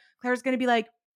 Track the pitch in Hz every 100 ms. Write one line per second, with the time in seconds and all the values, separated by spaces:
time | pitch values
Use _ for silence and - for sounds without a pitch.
0 | _ _ 247 247 262 254 247 233 226 _
1 | _